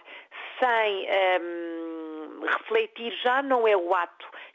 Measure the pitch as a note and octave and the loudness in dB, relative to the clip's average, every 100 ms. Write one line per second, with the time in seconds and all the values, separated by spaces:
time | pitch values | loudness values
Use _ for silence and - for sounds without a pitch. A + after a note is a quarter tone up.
0 | - - - - - - B3+ A3+ G#3+ F#3+ | -4 -20 -18 -16 -14 0 2 4 2 0
1 | - G3 F#3+ F3+ F3 E3+ E3+ E3 E3 E3 | 0 4 4 4 0 -6 -6 -6 -8 -8
2 | D#3+ D#3 D3+ - - - - A3 A3 - | -10 -10 -12 -8 -4 -4 0 0 0 -6
3 | A#3 F#3+ B3 B3+ C#4 B3+ A3 G3+ F3 F#3 | -8 -2 0 2 2 4 6 4 4 2
4 | E3+ - - - - | 0 -6 -18 -18 -12